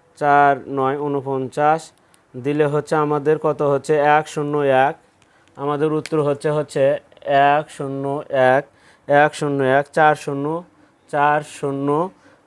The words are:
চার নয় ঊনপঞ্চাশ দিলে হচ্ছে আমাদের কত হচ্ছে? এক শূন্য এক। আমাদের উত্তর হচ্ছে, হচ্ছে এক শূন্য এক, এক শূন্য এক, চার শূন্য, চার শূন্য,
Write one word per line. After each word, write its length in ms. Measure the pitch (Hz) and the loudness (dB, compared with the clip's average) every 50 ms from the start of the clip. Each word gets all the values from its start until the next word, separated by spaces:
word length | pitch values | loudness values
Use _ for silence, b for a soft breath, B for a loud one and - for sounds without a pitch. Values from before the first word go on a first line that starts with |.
| b b _ | b b _
চার 400 | - 151 143 143 143 143 143 139 131 - - | -4 0 2 4 4 4 4 2 0 -4 -8
নয় 320 | 139 139 131 131 139 147 | -6 -2 -2 -2 -2 -4
ঊনপঞ্চাশ 920 | 147 147 143 143 127 135 139 131 131 123 - - 147 151 156 165 165 - _ b b b b b b _ - 127 | -4 -4 -4 -4 -4 -4 -6 -6 -6 -6 -4 0 0 0 0 0 -4 -12 _ b b b b b b _ -16 -10
দিলে 280 | 120 139 147 151 151 | -6 -4 0 0 0
হচ্ছে 300 | 143 143 151 143 - 165 | 0 0 -4 -4 -2 -2
আমাদের 420 | 156 151 147 151 147 139 147 151 151 | -2 0 0 -2 -2 0 0 0 0
কত 220 | 156 156 147 147 | 0 -4 -2 -2
হচ্ছে? 360 | 151 143 143 139 135 - 156 151 | 0 0 0 -2 0 0 0 2
এক 300 | 143 147 147 151 151 - | 4 4 4 4 2 -2
শূন্য 300 | - 156 147 147 147 147 | -6 -6 -6 -4 -2 -2
এক। 380 | 143 139 135 131 135 143 160 - _ _ _ _ b b b b b b b | 0 2 4 4 2 2 0 -6 _ _ _ _ b b b b b b b
আমাদের 380 | - 139 143 147 143 147 156 156 | -10 -6 -6 -4 -2 -2 -2 -2
উত্তর 280 | 156 147 - 165 156 | -4 -6 -4 -2 -2
হচ্ছে, 280 | 147 147 143 139 - 156 | 0 0 -2 -2 -2 -4
হচ্ছে 500 | 147 151 147 - - 151 135 139 147 - _ _ _ - - | -2 -2 -4 -4 -2 0 0 0 0 -2 _ _ _ -12 -4
এক 460 | - 143 139 139 139 143 151 156 156 | 0 2 4 6 6 4 2 0 -4
শূন্য 520 | - - 147 135 135 139 139 139 139 147 - - | -10 -10 -8 -8 -6 -6 -6 -6 -6 -6 -8 -4
এক, 360 | - 135 131 127 131 139 151 - b b b b b b b - | 0 2 4 4 4 4 0 -2 b b b b b b b 0
এক 280 | 143 143 147 151 - | 4 4 4 4 2
শূন্য 280 | - 156 147 143 139 135 | -2 -4 -4 -2 0 0
এক, 220 | 131 131 139 143 - - | 2 2 2 0 0 0
চার 220 | 170 156 151 151 | 2 4 4 2
শূন্য, 480 | 147 - - 143 139 139 147 160 170 180 _ _ b b b b b _ _ | 0 -2 -8 -8 -6 -6 -6 -6 -8 -10 _ _ b b b b b _ _
চার 300 | - 147 143 147 147 151 | -4 0 0 2 0 0
শূন্য, 680 | 151 151 - - - 143 139 139 139 143 147 151 175 190 - b b b b b b | -4 -6 -14 -10 -8 -6 -6 -4 -4 -2 -2 -2 -4 -6 -8 b b b b b b